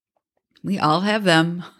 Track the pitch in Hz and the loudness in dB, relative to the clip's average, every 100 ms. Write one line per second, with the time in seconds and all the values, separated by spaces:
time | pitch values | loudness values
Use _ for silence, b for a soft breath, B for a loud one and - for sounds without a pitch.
0 | _ _ _ _ _ _ - 196 151 160 | _ _ _ _ _ _ -6 -2 0 0
1 | 196 214 190 160 170 175 - | 0 0 2 2 2 -4 -12